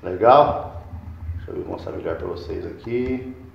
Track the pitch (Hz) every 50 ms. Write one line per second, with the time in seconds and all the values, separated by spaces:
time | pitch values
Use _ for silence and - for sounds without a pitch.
0 | - 92 92 90 107 120 131 147 143 - - - - - - - - - - -
1 | - - - - - - - - - - - 90 87 87 87 - - - - 82
2 | - 85 82 82 - 92 85 82 - - - - - - - - - 117 120 123
3 | 127 127 131 127 - - - - - - -